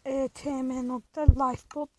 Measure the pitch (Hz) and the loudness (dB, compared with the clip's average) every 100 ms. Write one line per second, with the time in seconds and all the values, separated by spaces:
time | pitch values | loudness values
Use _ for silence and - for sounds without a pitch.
0 | - 269 262 - 285 269 262 254 247 254 | -4 -2 -2 -4 -6 -4 -4 -4 -4 -6
1 | - - 294 - 262 247 - 294 294 | -8 2 4 6 4 -2 -8 -10 -10